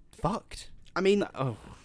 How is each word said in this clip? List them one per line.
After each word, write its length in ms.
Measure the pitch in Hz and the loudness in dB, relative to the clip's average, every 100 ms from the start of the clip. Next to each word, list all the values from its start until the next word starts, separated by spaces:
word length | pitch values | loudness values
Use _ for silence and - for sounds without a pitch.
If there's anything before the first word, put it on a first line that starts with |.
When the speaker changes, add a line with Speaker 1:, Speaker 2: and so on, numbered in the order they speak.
| - | -20
Speaker 1:
fucked. 580 | - 170 220 - - - - - | -4 -2 -2 -6 -16 -14 -16 -8
Speaker 2:
I 60 | 170 | 2
mean, 200 | 190 202 | 4 6
Speaker 1:
That, 120 | - | 2
oh. 220 | - 131 107 - - | -2 -4 -4 -12 -20